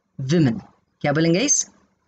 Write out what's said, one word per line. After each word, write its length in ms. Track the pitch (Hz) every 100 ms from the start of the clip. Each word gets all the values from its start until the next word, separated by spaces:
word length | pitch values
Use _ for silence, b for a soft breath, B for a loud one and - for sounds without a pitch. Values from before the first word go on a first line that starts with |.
| _ -
विमेन। 420 | 135 170 139 110 - _ _ _
क्या 120 | 147
बोलेंगे 260 | 143 165 170
इस, 320 | 285 - - _ _ _